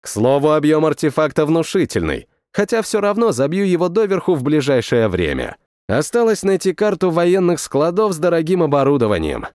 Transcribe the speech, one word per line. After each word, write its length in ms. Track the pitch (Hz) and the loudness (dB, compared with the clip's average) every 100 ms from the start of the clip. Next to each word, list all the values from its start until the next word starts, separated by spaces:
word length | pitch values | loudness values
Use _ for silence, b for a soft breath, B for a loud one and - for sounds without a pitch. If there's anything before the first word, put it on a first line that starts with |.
К 60 | - | -8
слову, 440 | - 117 139 147 | 0 2 4 2
объём 340 | 151 147 151 156 | 2 2 2 2
артефакта 600 | 147 156 139 156 151 151 | 0 -2 0 0 0 0
внушительный, 800 | 165 156 196 156 110 80 67 - _ _ | 0 0 -2 -2 -2 -4 -4 -10 _ _
хотя 300 | - 208 226 | -4 -2 -2
всё 200 | 196 214 | -2 -2
равно 300 | 202 208 233 | 0 0 0
забью 340 | 123 139 180 196 | 0 -2 0 0
его 240 | 170 175 | 0 0
доверху 460 | 180 214 190 - 170 | 0 0 -2 0 0
в 80 | |
ближайшее 640 | 127 151 135 131 - 123 110 | 2 0 2 0 2 0 2
время. 500 | 87 82 65 62 - _ _ - | 0 -2 -4 -6 -12 _ _ -4
Осталось 560 | 107 151 240 233 208 | -2 0 0 0 0
найти 300 | 190 190 190 | 0 0 -2
карту 360 | 170 214 190 185 | -2 -2 0 0
военных 500 | 165 175 185 175 170 | 2 2 2 2 0
складов 540 | - 139 160 180 214 | -2 0 0 0 -2
с 40 | 165 | 0
дорогим 460 | 175 165 160 185 | 0 0 0 0
оборудованием. 840 | 160 139 135 143 113 95 80 62 - | 2 2 2 2 2 0 -2 -6 -10